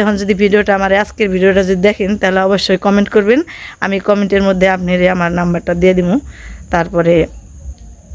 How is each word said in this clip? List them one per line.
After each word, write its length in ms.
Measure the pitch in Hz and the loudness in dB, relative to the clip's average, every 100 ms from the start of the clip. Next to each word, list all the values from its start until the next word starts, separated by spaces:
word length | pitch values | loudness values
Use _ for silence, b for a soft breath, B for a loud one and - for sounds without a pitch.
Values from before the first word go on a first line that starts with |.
এখন 120 | 214 202 | 2 0
যদি 140 | 202 196 | -2 0
ভিডিওটা, 300 | 208 208 208 196 | 2 2 2 0
আমার 120 | 190 196 | 2 0
আজকের 260 | 208 - 202 | 0 -4 -2
ভিডিওটা 280 | 185 190 190 185 | 2 2 2 2
যদি 120 | 185 208 | 2 2
দেখেন, 220 | 202 196 208 | 0 -2 -2
তাহলে 200 | 190 190 190 | 0 0 0
অবশ্যই 300 | 196 - 185 202 | 0 0 0 2
কমেন্ট 220 | 202 202 | 2 2
করবেন, 260 | 214 202 269 339 B B B | 2 2 2 0 B B B
আমি 120 | 190 196 214 | -6 -4 0
কমেন্টের 340 | 202 196 196 196 | 0 2 2 2
মধ্যে 180 | 185 190 185 | 2 2 0
আপনারে 300 | 180 180 180 | -2 0 2
আমার 160 | 180 170 175 | 0 -2 0
নাম্বারটা 320 | 175 175 - | -2 -2 -2
দিয়ে 200 | 175 185 185 | 0 2 2
দিব, 100 | 180 254 B B B B - | 0 -2 B B B B -6
তারপরে 440 | 175 170 170 165 170 - - - - - - - - - | -4 -2 0 2 2 0 -6 -20 -18 -16 -16 -20 -20 -16